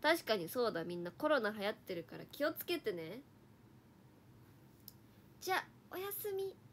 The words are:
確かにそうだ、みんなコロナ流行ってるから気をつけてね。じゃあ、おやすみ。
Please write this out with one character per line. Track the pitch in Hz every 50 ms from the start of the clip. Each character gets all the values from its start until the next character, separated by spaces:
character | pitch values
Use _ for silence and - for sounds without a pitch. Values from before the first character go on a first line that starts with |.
| -
確 | 294 330 330 -
か | - 226
に | 202 165 165
そ | - 262 240 220
う | 185
だ、 | 170 165
み | 175 175
ん | 175 175
な | 175
コ | 170 - - 302
ロ | 302 277
ナ | 220 208
流 | 214 214 196
行 | 202
っ | 220
て | - - - 185
る | 170 160
か | - -
ら | 160 160
気 | - - - 277
を | 311 349
つ | - -
け | - 349 320
て | - 226 190
ね。 | 170 160 160 190 247 285 - - - - - - - - - - - - - - - - - - - - - - - - - - - - - - - - - - - - - - - - - - - -
じ | - 370
ゃ |
あ、 | 339 - - - - - -
お | - 359
や | 381 403 403
す | - - 415 392
み。 | 381 392 392 370 - - -